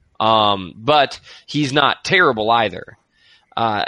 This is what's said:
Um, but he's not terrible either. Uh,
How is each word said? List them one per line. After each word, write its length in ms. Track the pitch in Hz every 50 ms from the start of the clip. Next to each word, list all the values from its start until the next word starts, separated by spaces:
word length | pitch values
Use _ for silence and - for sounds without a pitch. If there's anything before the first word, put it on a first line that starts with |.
| _ _ _ -
Um, 540 | - 110 110 110 107 104 101 98 92 87 -
but 440 | - 110 120 151 151 139 131 - - - - - - - -
he's 260 | - 143 151 131 127
not 300 | 147 139 127 - - -
terrible 460 | - 190 190 180 151 123 110 107 110
either. 460 | 117 117 113 104 87 87 - - - - _ _ _ _ _ _ _ _ _ _ _
Uh, 300 | - 117 113 104 101 -